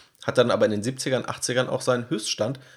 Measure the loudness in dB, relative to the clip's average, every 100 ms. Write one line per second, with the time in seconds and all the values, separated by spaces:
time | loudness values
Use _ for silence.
0 | -20 _ -2 4 4 4 2 2 -4 -4
1 | -2 -2 -2 -6 -2 0 0 -2 0 0
2 | 0 -4 -4 -2 -2 -4 -10